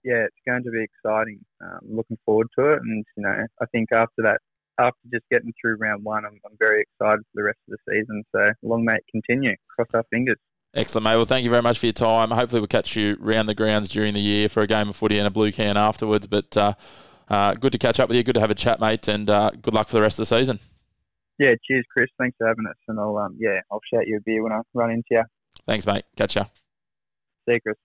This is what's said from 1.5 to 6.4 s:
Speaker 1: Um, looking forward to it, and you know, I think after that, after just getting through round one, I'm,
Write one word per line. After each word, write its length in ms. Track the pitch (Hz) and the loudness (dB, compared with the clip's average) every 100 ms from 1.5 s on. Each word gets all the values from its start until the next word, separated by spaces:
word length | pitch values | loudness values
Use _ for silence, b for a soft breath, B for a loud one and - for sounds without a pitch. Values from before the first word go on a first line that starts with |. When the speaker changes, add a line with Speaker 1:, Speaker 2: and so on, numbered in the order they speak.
| _ | _
Speaker 1:
Um, 160 | 90 87 | -18 -16
looking 340 | - 110 - 110 | -8 -8 -8 -6
forward 220 | - 107 117 - | 0 2 2 0
to 140 | 143 | 2
it, 60 | 147 | 0
and 240 | 117 110 104 | -2 -6 -8
you 80 | - | -8
know, 220 | 101 104 110 _ | -4 -4 -8 _
I 40 | 117 | -6
think 260 | 117 113 | -4 0
after 300 | 113 113 - | 2 2 0
that, 160 | 110 - _ _ _ - | 0 0 _ _ _ 0
after 220 | 123 - 123 | 0 0 -10
just 100 | 120 _ | -10 _
getting 220 | 120 117 - | -2 -2 -6
through 160 | 117 107 | -4 -2
round 260 | 110 104 | -4 -4
one, 220 | 107 107 | -4 -6
I'm, 120 | 104 104 | -8 -16